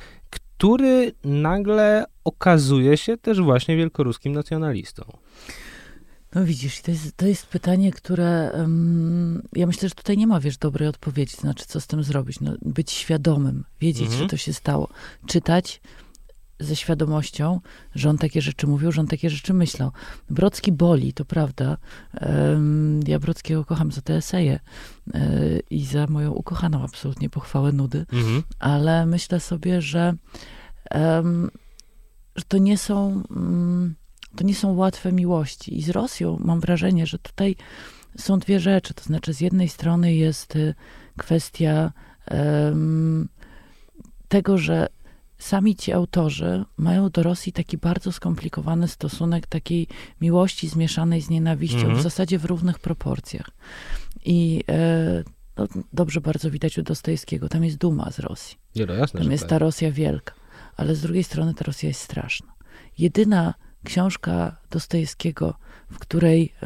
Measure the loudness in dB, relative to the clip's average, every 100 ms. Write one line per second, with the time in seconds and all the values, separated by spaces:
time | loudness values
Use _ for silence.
0 | -10 -20 -16 -16 -16 2 4 6 6 4
1 | 2 -4 -2 0 0 0 2 4 4 4
2 | 0 -6 -6 0 4 6 6 4 6 4
3 | 2 -2 0 2 4 4 2 0 0 0
4 | -2 -2 -4 -4 -4 -4 -2 -4 -8 -16
5 | -18 -20 _ -20 -20 -18 -18 -20 -20 -20
6 | -20 -20 -6 0 0 0 -4 -6 -4 -4
7 | -4 0 0 0 -2 -4 2 4 2 0
8 | -4 0 2 2 0 0 0 2 2 2
9 | 2 0 0 -4 -4 0 0 0 -4 -4
10 | 0 2 4 4 0 -2 -2 0 -2 -4
11 | -4 -2 -4 -2 -4 -4 -6 -8 -4 -4
12 | 0 -2 -2 -6 -6 -6 -6 -4 -4 -4
13 | -2 0 2 2 2 -2 -8 -2 0 0
14 | 0 -2 -2 -4 -4 -6 -2 0 -2 -8
15 | -20 -16 -2 0 4 2 2 -8 -20 -20
16 | -20 -20 -20 -20 -20 -10 -6 -4 -2 0
17 | 2 0 -2 -2 0 -2 -6 -20 -12 0
18 | 2 2 2 0 -2 -2 0 2 2 0
19 | 0 0 -2 -4 0 2 2 0 -4 -6
20 | -16 -14 -6 2 2 2 0 4 6 4
21 | 2 -4 -4 0 0 0 -2 -2 -8 -20
22 | -16 -8 -2 2 4 4 4 2 2 2
23 | 2 0 0 -4 -2 -2 0 -2 -2 -2
24 | -2 -2 0 0 2 0 -6 -20 -20 -18
25 | -8 -2 0 2 2 0 -2 -4 -2 -2
26 | 0 0 -2 -4 -6 -2 -2 -2 -4 -8
27 | -8 -6 -6 -6 -4 0 2 2 0 -2
28 | -2 0 0 0 -2 -4 0 2 4 2
29 | 2 0 0 -4 -2 -4 0 0 0 0
30 | 0 0 -8 -20 -20 -20 -18 -16 -4 0
31 | 4 4 2 0 -2 -6 -20 -20 -20 -20
32 | -20 _ -18 -12 0 4 4 4 0 0
33 | 0 -2 -4 -4 -2 0 2 0 -2 -4
34 | -14 -20 -16 -2 0 2 0 2 0 0
35 | 0 0 2 0 -2 -6 -8 -6 -2 -2
36 | -4 -4 -4 -2 0 0 0 2 2 2
37 | 0 -6 -10 -2 -2 -2 -8 -20 -20 -20
38 | -20 -8 0 0 4 2 4 2 0 -8
39 | -4 -4 -4 -2 2 2 2 0 0 4
40 | 4 4 2 0 -4 -2 0 -2 -12 -20
41 | -18 -10 0 0 0 0 2 2 0 -4
42 | -20 -16 -6 -2 2 2 2 2 0 0
43 | 0 0 -4 -10 -20 -20 -20 -20 -20 -20
44 | -20 -18 0 2 4 2 2 0 0 -6
45 | -20 -20 -20 -14 -2 2 2 2 0 0
46 | 0 0 0 0 -2 -2 -4 -2 2 2
47 | 2 2 0 0 -4 -6 -6 -2 -2 -2
48 | -4 -6 -4 -4 -4 -6 -2 0 -2 -4
49 | -8 -2 -2 -2 -2 -6 -2 -4 -4 -10
50 | -16 -2 2 4 2 0 -4 0 0 0
51 | 0 0 0 0 2 0 0 0 2 2
52 | 0 -2 0 0 -2 -2 -2 -2 -4 -4
53 | -4 -6 -8 -12 -12 -18 -20 -16 -8 -8
54 | -8 -6 0 2 2 0 0 2 2 2
55 | 2 -2 -4 -14 -14 -6 -6 -6 -6 -2
56 | 0 0 -2 -2 -4 -2 -2 -2 -4 -4
57 | -4 -4 -4 -6 -4 -2 -2 0 0 0
58 | -4 -8 -10 -10 -16 -20 _ -6 -4 -2
59 | -2 -2 -2 -2 0 2 2 0 -2 0
60 | -2 -2 -8 -18 -20 -20 -16 -6 -2 -2
61 | -2 -2 -2 -2 -2 -2 -6 -6 -6 -6
62 | -8 -8 -6 -8 -10 -20 -20 -20 -14 -2
63 | 0 4 4 4 2 -4 -14 -18 -4 0
64 | 0 -2 -4 -2 -2 -6 -8 -8 -2 -2
65 | -2 -4 -6 -2 -4 -6 -14 -20 -20 -18
66 | -4 2 6 6 2 -2